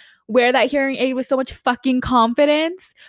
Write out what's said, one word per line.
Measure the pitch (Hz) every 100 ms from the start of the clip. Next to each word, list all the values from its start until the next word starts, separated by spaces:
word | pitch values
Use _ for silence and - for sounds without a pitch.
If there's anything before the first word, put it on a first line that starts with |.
| - _ -
wear | 220 240
that | 254 240
hearing | 285 269 262
aid | 262
with | 254 254
so | 262
much | 262
fucking | - - 247 - 254
confidence. | 240 247 226 240 294 294 320 370 - -